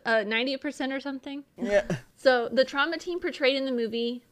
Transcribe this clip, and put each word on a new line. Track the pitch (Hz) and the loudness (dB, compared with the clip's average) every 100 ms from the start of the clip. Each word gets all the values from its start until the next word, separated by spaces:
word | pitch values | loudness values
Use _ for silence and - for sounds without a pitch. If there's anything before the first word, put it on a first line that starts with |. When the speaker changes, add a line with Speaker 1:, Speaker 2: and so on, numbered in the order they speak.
| 240 | 0
Speaker 1:
a | 220 208 | 0 2
ninety | 226 262 269 | 0 0 -2
percent | 294 - 262 | -6 -6 -6
or | 269 | -6
something. | 285 269 285 277 - - | -6 -10 -10 -14 -14 -8
Speaker 2:
Yeah. | 220 202 - | 2 2 2
Speaker 1:
<laughs> | 156 - _ | -6 -8 _
So, | 269 247 233 | 4 4 2
the | 240 254 | 2 2
trauma | 285 311 320 | 2 -2 -2
team | 359 349 | -6 -4
portrayed | 349 - 262 269 | -4 2 2 2
in | 269 | 0
the | |
movie | 240 226 233 233 247 _ | -2 -2 -2 -4 -6 _